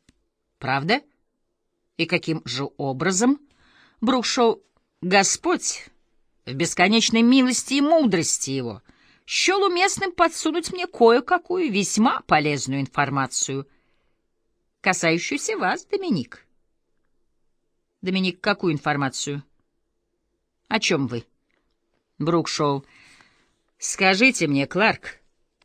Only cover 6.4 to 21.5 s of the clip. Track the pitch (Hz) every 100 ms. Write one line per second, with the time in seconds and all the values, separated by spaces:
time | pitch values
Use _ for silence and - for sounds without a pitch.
6.4 | - 135 170 - 185 220 - 226 233 269
7.4 | 254 233 - 277 285 330 254 175 147 -
8.4 | - 135 120 101 _ _ _ _ - -
9.4 | - 392 392 349 381 - 381 - 330 -
10.4 | 320 330 330 359 349 - 226 233 233 359
11.4 | - 370 320 196 190 - 240 247 - 160
12.4 | 151 143 131 139 135 - 135 139 131 -
13.4 | - 135 135 _ _ _ _ _ _ _
14.4 | _ _ _ _ 196 180 165 170 - 285
15.4 | - 415 202 - - 392 370 185 - -
16.4 | _ _ _ _ _ _ _ _ _ _
17.4 | _ _ _ _ _ _ 185 185 185 180
18.4 | - - 180 147 151 143 135 - - 143
19.4 | - _ _ _ _ _ _ _ _ _
20.4 | _ _ - 220 - 165 131 117 - _
21.4 | _